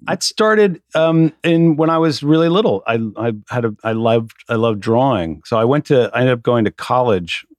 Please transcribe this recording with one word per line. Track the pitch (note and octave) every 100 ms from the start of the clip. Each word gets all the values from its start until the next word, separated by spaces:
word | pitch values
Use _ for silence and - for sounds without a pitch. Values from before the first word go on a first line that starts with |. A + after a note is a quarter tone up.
| -
It | F3
started, | - - G#3+ G#3+ G3+ E3 _
um, | D#3+ E3 D#3+ D#3+ -
in | E3+ E3 E3 D3
when | D#3+
I | E3
was | E3 C3
really | C#3+ D#3+ E3
little. | F3 G#3+ G2+ -
I, | A#2 A2 G#2
I | A#2 G#2+ -
had | B2
a, | A#2 G#2 A2+
I |
loved, | A2+ A2+ A#2 A2+ - -
I | A#2
loved | A#2 G#2
drawing. | G#2 A2+ C3+ G#2+ E2+ D2+ -
So | A2+
I |
went | A#2 D3 -
to, | C#3 A2+
I | A#2+
ended | B2+
up | B2
going | B2 A#2+ G2+
to |
college | - - B2 B2 F#2+ E2+ - -